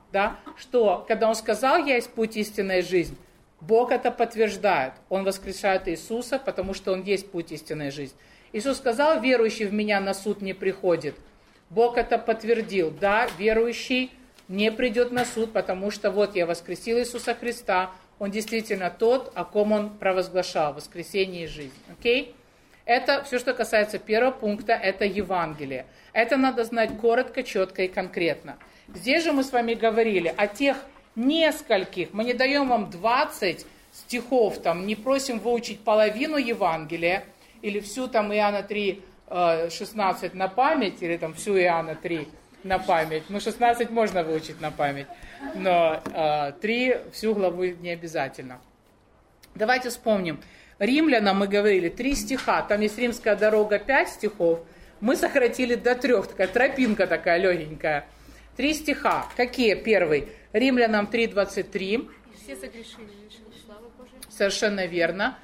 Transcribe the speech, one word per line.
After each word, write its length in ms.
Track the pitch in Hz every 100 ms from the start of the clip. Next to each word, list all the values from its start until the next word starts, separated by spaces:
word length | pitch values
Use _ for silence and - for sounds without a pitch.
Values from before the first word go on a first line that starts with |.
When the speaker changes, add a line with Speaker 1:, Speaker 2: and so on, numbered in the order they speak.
| _
Speaker 1:
да? 260 | 196 214 - - -
Что, 480 | - 247 214 180 -
когда 220 | 214 220
Он 60 | 226
сказал: 500 | - 208 262 339 285
"Я 100 | 247
есть 140 | 233
путь, 260 | - 220 214
истинная 460 | 208 - 196 185
жизнь", 360 | 175 185 151 - - _ _ _
Бог 320 | 156 226 247
это 180 | 247 247
подтверждает. 800 | 233 226 220 214 196 196 165 131 - _
Он 160 | 190
воскрешает 640 | 196 190 196 185 202 190 185
Иисуса, 500 | 165 - 226 240 277
потому 360 | 202 180 190
что 180 | 190 -
Он 100 | 190
есть 280 | 190 196 -
путь, 220 | 175 165
истинная 380 | 151 - 151 143
жизнь. 220 | 143 131 - - - _
Иисус 260 | 214 262 262
сказал: 440 | 262 226 294 320
"Верующий 440 | 254 247 220 - 208
в 80 |
Меня 280 | 208 208 202
на 120 | 196
суд 280 | 185 214 196
не 120 | 190
приходит". 600 | 185 190 190 185 165 143 - - _ _ _ _
Бог 280 | 175 233 240
это 200 | 226 226
подтвердил. 720 | 226 220 214 226 214 190 160
Да, 380 | 151 196 214 247 160
верующий 760 | 208 220 233 233 - 254 254 - - - -
не 200 | 190 214
придёт 440 | 220 247 220 247
на 100 | 247
суд, 300 | 240 226 220
потому 380 | 208 185 185 202
что 200 | 202 208
вот 240 | 190 202 196
я 100 | 170
воскресил 520 | 170 - 175 233 233
Иисуса 380 | 240 240 240 226
Христа. 560 | 240 233 - 185 185 - - _
Он 120 | 202
действительно 580 | 208 214 226 214 196 180
тот, 420 | 180 226 262 247
о 120 | 185 170
ком 260 | 208 208
Он 180 | 214 208
провозглашал: 840 | - 196 185 175 180 180 185 151
воскресение 720 | 143 - 175 160 196 190 175 160
и 20 |
жизнь. 320 | 151 139 - -
Окей? 460 | 175 240 254 294 - _ _ _ _
Это 400 | - 247 254 277
всё, 160 | - 247
что 140 | 247
касается 440 | 254 214 220 208 190
первого 340 | - 214 254
пункта, 420 | 254 214 208 220
это 320 | 220 196 196 208
Евангелие. 800 | 190 180 185 160 151 139 127 - - -
Это 240 | 214 233 269
надо 300 | 262 233 220
знать 320 | 226 220 214
коротко, 440 | 233 233 262 -
чётко 400 | - 202 190 -
и 40 | 185
конкретно. 720 | 190 185 - 165 139 147 117 - - -
Здесь 300 | 190 202 311
же 80 | 330
мы 140 | 277 262
с 80 |
вами 200 | 247 233
говорили 600 | 226 226 220 226 190 165 185
о 120 | 208
тех 360 | - 277 269 - - _ 220
нескольких, 960 | 254 320 254 202 - 202 185 185 156
мы 120 | 202
не 100 | 240
даём 360 | 240 262 285 269
вам 200 | 233 185
двадцать 800 | 180 214 254 302 - 196 156 - - -
стихов, 680 | - - 240 233 262 202 -
там, 240 | 180 170 196
не 80 | 214
просим 420 | 262 269 269 226
выучить 420 | 226 233 220 208
половину 560 | - 214 214 214 311 302
Евангелия 840 | 233 214 185 160 156 165 170 190 - - - -
или 180 | 208 208
всю 260 | 208 262 254
там 260 | 240 208
Иоанна 300 | 208 208 202
три, 400 | 196 208 202 175 - - -
э, 420 | 175 170 165 170
шестнадцать 640 | 165 196 220 196 175 180
на 140 | 185 190
память 560 | 240 277 311 202 -
или 140 | 170 170
там 180 | 165 156
всю 200 | 214 196
Иоанна 380 | 180 165 160
три 340 | 151 170 165 147 - _ -
на 160 | 190 185
память. 460 | 190 170 160 156 156
Ну, 100 | 202
шестнадцать 520 | 220 - 240 240 226
можно 320 | 233 214 180
выучить 360 | 160 156 156 156
на 120 | 151
память, 340 | - 143 139 139 - - - 277
но, 480 | 254 185 175 165 156
э, 500 | - 175 156 151 143 139
три, 380 | 214 233 254 240 -
всю 240 | - 220 208
главу 280 | 185 175
не 280 | 185 175 175
обязательно. 680 | 170 165 156 135 143 131 127 _ _ _ _ _ _ _ _ -
Давайте 360 | - 214 254 254
вспомним. 520 | - 226 208 170 143 - - - _
Римлянам 580 | 208 285 320 233 202 196
мы 100 | 202
говорили 420 | 202 208 190 165
три 260 | - 254 269
стиха, 480 | - 262 - 175
там 180 | - 208
есть 160 | 208 214
Римская 380 | 247 240 226 202
дорога, 420 | 214 214 208 208
пять 320 | 208 277 370
стихов, 520 | - 208 - 170 165 - - - -
мы 160 | 208 -
сократили 600 | - 285 240 240 247 240
до 180 | 240
трёх, 320 | 247 262 220 190
такая 220 | - 185
тропинка 580 | 233 269 269 247 202 180
такая 320 | 160 180 170
лёгенькая. 720 | 190 170 151 156 160 147 - - - - - -
Три 180 | 277 302
стиха. 500 | - 277 208 156 123 -
Какие? 380 | 247 254 226
Первый. 540 | 180 233 202 165 147 - - -
Римлянам 560 | 214 269 247 233 214 202
три 180 | 233 226
двадцать 460 | 190 196 - 185
три. 360 | 196 190 226 320 - - -
Speaker 2:
Все 200 | - 269
согрешили 520 | 254 233 220 - 214
и 180 | 202 214
лишены 260 | 226 220 214 -
славы 220 | 208 233 -
Божьей. 220 | 254 - -
Speaker 1:
Совершенно 560 | - 196 190 214 202 180
верно. 540 | 170 165 180 233 -